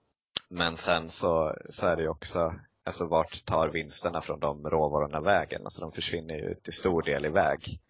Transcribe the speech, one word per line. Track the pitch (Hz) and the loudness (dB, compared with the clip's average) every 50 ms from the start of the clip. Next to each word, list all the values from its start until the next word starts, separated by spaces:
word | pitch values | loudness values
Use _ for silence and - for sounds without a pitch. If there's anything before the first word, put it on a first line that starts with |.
| _ _ _ _ _ _ - - - _ | _ _ _ _ _ _ -6 -6 -6 _
men | 87 87 85 82 82 | -2 0 0 0 0
sen | - - 95 87 82 82 82 | 0 2 2 4 4 2 -2
så, | - - - 90 82 80 78 78 - - - - | -4 0 2 4 4 4 4 2 0 -4 -10 -12
så | - - 104 | -4 0 2
är | 92 82 | 2 4
det | 80 | 4
ju | 80 80 | 2 0
också, | 82 - - - - 87 85 82 82 - - _ _ _ _ | -2 -4 -6 -4 0 0 0 0 -2 -6 -12 _ _ _ _
alltså, | - - - 90 | -8 -4 -4 0
vart | 78 82 80 80 - - - - | 2 2 2 2 2 -4 -8 -4
tar | - 82 80 80 | 0 2 2 2
vinsterna | 78 80 82 78 73 - - - 87 85 80 | 2 0 -2 -4 -6 -6 -4 -2 -2 -2 -2
från | - - 76 71 | -4 -4 -4 -2
de | 76 73 73 73 73 76 | -2 -2 -2 -2 -2 0
råvarorna | 80 80 76 73 73 73 73 73 76 76 | 2 2 2 2 2 0 0 0 -2 -2
vägen? | 78 98 101 87 76 - - - 50 | 2 2 2 2 2 0 -6 -8 -8
Alltså, | 50 - - | -10 -10 -10
de | 80 80 | -10 -10
försvinner | - - - - - 85 80 80 80 | -8 -6 -4 -4 -4 -6 -6 -6 -8
ju | 76 80 90 90 | -6 -6 -6 -8
till | - - - - | -8 -8 -8 -6
stor | - - 95 87 82 | -2 0 2 2 2
del | - - 71 69 73 | 2 0 0 0 0
iväg. | 76 78 98 85 76 69 - - - - - - | 2 2 4 4 4 2 0 -4 -8 -10 -12 -12